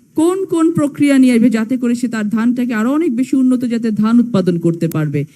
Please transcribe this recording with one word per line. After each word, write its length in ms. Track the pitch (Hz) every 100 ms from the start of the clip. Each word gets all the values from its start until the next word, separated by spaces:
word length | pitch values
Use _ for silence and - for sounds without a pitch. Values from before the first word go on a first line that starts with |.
| _ -
কোন 300 | 330 381 381
কোন 260 | 330 330
প্রক্রিয়া 460 | 339 285 - 285 269
নিয়ে 160 | 254
আসবে, 160 | 233 254
যাতে 280 | 220 220 254
করে 180 | 247 240
সে 120 | 240
তার 220 | 226 208
ধানটাকে 440 | 220 233 247 247
আরো 180 | 220 233
অনেক 240 | 302 339 233
বেশি 200 | 262 269
উন্নত 300 | 254 254 247
জাতের 300 | 233 226 214
ধান 240 | 214 240
উৎপাদন 400 | 226 196 180 170
করতে 280 | 170 165 165
পারবে। 380 | 160 151 147 143